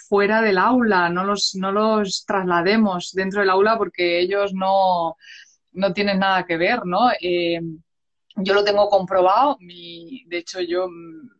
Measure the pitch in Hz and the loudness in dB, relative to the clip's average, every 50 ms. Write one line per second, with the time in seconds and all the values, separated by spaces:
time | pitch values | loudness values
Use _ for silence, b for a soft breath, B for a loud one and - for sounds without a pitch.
0 | - _ 202 202 202 202 214 220 226 214 190 180 190 226 254 254 240 220 196 180 | -6 _ 0 2 2 2 2 2 2 2 2 2 2 2 2 2 2 2 2 2
1 | 175 170 175 180 190 202 208 196 - - - 190 185 196 196 208 214 220 220 214 | 2 2 0 -2 -2 -2 -2 -2 -4 -4 -4 -4 -4 -2 0 0 0 2 0 0
2 | 208 196 - - - - 202 196 185 180 175 170 165 190 214 226 214 196 180 175 | -2 -4 -6 -8 -6 -4 -4 -2 0 0 0 2 2 2 2 4 2 2 0 -4
3 | - - - 185 190 190 196 208 202 190 185 190 202 220 226 220 202 180 - - | -8 -6 -4 -4 -4 -2 -2 0 2 2 4 4 4 2 2 0 -2 -6 -2 -2
4 | 175 175 175 175 180 180 196 202 202 202 190 190 190 190 196 196 190 185 180 175 | -2 0 2 0 0 0 0 -2 -2 -2 -2 -2 0 0 2 2 2 2 0 0
5 | 165 165 - B B B B B B B B B _ _ _ 180 196 202 175 208 | -2 -4 -6 B B B B B B B B B _ _ _ -2 -2 -2 0 0
6 | 202 202 196 190 196 196 190 185 175 180 170 160 175 202 240 240 180 180 175 196 | -2 0 0 0 2 2 2 0 0 -2 -2 0 0 0 0 -2 -2 -2 0 2
7 | 240 247 214 - 170 180 175 175 170 170 170 170 170 165 160 160 _ _ _ _ | 2 2 0 0 -2 -2 -2 -2 0 -2 -2 -4 -6 -10 -12 -14 _ _ _ _
8 | _ _ _ _ _ _ _ 214 190 185 196 202 202 208 202 202 208 202 202 190 | _ _ _ _ _ _ _ -6 -2 0 2 2 2 2 2 2 2 4 4 2
9 | 185 175 190 185 180 185 196 226 269 294 - - 180 175 175 175 170 170 170 170 | 2 2 2 4 4 4 4 4 4 2 0 -4 -8 -20 -20 -18 -16 -16 -16 -16
10 | 170 165 - - - 170 175 175 170 - - 185 180 170 175 180 185 180 170 170 | -16 -16 -16 -18 -12 _ -8 -8 -8 -8 -8 -8 -6 -4 -2 -4 -4 -4 -8 -14
11 | 170 165 160 311 285 - _ | -16 -16 -18 -18 -20 -20 _